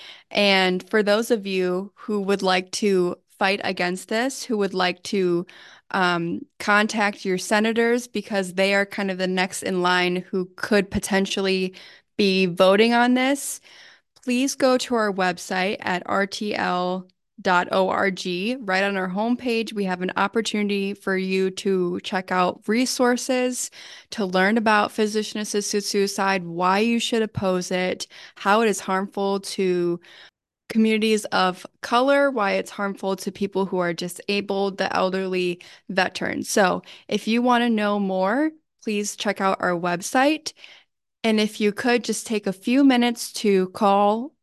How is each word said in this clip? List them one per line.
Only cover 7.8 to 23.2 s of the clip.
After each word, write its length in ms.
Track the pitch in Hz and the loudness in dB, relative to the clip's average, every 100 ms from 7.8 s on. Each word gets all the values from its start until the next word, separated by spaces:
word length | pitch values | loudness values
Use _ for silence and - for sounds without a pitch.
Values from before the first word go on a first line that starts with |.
| 233 240 240 | 2 0 -2
because 480 | 208 - 202 180 180 | -8 -4 -4 -2 0
they 180 | 196 | 2
are 140 | 202 196 | 2 0
kind 240 | - 196 | -4 -4
of 80 | 185 | -2
the 80 | 185 | -2
next 340 | 185 185 - | 0 -2 -4
in 220 | - 185 | -4 0
line 320 | 180 180 180 180 | 2 2 2 -2
who 340 | 180 190 180 - | -4 -4 -6 -8
could 340 | - 208 196 | 0 0 2
potentially 840 | 208 - 190 190 208 196 190 185 185 - - _ - | -4 -2 0 0 -2 -2 0 -2 -8 -20 -20 _ 0
be 300 | 202 190 185 | 2 4 2
voting 480 | 175 185 202 226 240 | 4 6 6 6 4
on 180 | 247 | 4
this, 480 | 247 262 277 - - - - - - _ _ | 4 2 0 -4 -12 -14 -20 -20 -20 _ _
please 320 | - 247 269 - | -4 0 0 2
go 240 | 262 254 | 2 2
to 160 | - 240 | 0 0
our 180 | 214 | 0
website 640 | 190 180 180 - 185 190 - | 0 -2 -2 -4 -2 -2 -4
at 200 | - 180 - | -4 -4 -2
R 180 | 196 196 | -2 -2
T 300 | - 208 - | -4 -6 -2
L 520 | 190 180 180 185 185 _ _ - | -2 -2 -2 -4 -8 _ _ -6
dot 260 | 196 180 180 | 2 2 2
O 180 | 190 185 | 2 2
R 220 | - 196 | 2 0
G. 440 | 185 185 175 208 262 | -2 -4 -4 -4 -4
Right 240 | 196 185 | -2 0
on 140 | 196 196 | 0 -2
our 120 | 185 | -4
homepage, 640 | 185 226 247 247 226 214 | -2 -2 -2 -2 -2 -2
we 120 | 208 190 | -4 -4
have 160 | 180 | -2
an 100 | 185 - | -4 -2
opportunity 760 | 196 226 214 208 202 202 196 | 0 0 -2 -2 0 -2 -4
for 240 | 202 - 190 | -6 -4 -2
you 340 | 185 190 190 | 0 0 0
to 480 | 190 196 190 175 185 | -2 -2 0 0 -4
check 300 | - 185 185 | -4 -6 -2
out 300 | 185 180 - - | 0 0 -2 -2
resources, 1040 | 226 254 - 247 247 | 0 0 2 2 2